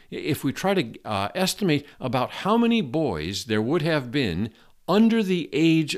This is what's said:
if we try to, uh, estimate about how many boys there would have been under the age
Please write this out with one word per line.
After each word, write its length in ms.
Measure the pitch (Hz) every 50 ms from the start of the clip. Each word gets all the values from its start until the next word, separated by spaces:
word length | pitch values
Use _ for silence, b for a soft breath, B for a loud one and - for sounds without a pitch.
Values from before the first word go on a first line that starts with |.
| b b
if 320 | b - - 147 139 - -
we 100 | 139 123
try 220 | - - 190 202
to, 180 | 185 131 113 - - -
uh, 260 | 110 107 98 98 104 -
estimate 540 | 180 190 180 - - 214 170 147 139 - B B B
about 300 | - 127 113 - 127 -
how 260 | - - - 185 220
many 260 | 233 233 226 233 226
boys 640 | 175 123 123 160 160 127 90 76 76 87 101 92 -
there 180 | 113 107 107 107
would 180 | 120 160 180
have 300 | 147 170 160 147 127 120
been 400 | 117 147 131 98 82 - - - b b b b b b _ -
under 360 | 175 208 226 226 226 226 214
the 260 | 185 185 175 - -
age 440 | - 143 160 165 160 160 156 139 -